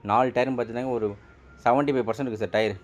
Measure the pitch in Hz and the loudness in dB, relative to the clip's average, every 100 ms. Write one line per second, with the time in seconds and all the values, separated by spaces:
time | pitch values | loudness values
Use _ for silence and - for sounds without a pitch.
0 | 104 110 131 120 131 123 113 117 131 120 | 2 2 2 0 0 -2 -4 -6 -4 -2
1 | 107 101 - - - - 117 131 147 131 | -4 -6 -18 -20 -20 -2 2 4 2 0
2 | 113 110 131 107 101 107 110 98 | 0 -2 -4 -4 -2 0 0 -2